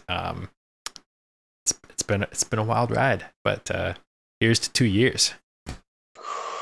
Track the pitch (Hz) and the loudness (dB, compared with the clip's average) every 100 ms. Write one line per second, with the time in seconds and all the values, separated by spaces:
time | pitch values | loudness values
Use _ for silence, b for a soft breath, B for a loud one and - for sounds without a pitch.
0 | - 87 85 82 92 - _ _ - - | -6 -6 -4 -6 -10 -16 _ _ -20 -20
1 | _ _ _ _ _ _ - - - - | _ _ _ _ _ _ -4 -4 -8 -10
2 | - 101 - - - 110 107 113 120 113 | -2 0 0 -4 -4 -2 0 0 0 2
3 | 135 98 - _ 101 101 - 92 90 95 | 2 0 -4 _ -2 -2 -4 -4 -4 -6
4 | _ _ _ _ 113 117 - - 120 98 | _ _ _ _ 4 4 0 2 4 6
5 | 123 - - - _ _ - - _ _ | 4 4 0 -2 _ _ -14 -14 _ _
6 | _ - B B B B | _ -16 B B B B